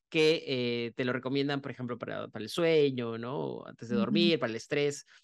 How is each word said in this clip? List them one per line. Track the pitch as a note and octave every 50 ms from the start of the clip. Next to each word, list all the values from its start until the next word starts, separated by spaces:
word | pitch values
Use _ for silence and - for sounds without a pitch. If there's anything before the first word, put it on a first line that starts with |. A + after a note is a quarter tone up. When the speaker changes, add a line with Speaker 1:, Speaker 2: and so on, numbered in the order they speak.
| _ _
Speaker 1:
que, | - D#3+ D#3 D#3 E3 D#3 -
eh, | C#3 C3+ B2+ B2 A#2+ A#2+ A#2+ A#2 A#2 -
te | - B2+
lo | B2
recomiendan, | B2 B2 - - C#3 C#3 C#3 C#3+ C#3+ C#3
por | C#3 C#3
ejemplo, | B2+ - B2+ A#2+ B2 A#2+
para, | C3 - G#2 G2+ A2+ -
para | - A2 G#2+
el | A2
sueño, | - F3 E3+ E3 E3 D#3 C#3+ C#3 C3 B2 A#2+ A#2 A2+ A2+
¿no? | A#2 A#2+ C#3 D#3+ D3+ C2 A#1+ - G1+
Antes | - - - - -
de | -
Speaker 2:
Ujú. |
Speaker 1:
dormir, | - G#2 A#2+ - E3+ E3+ E3+ D#3+ B2
para | B2+ A2+
el | A2
estrés, | A2+ - - D3+ C#3+ D3 C#3+ C#3+ - - _ _ _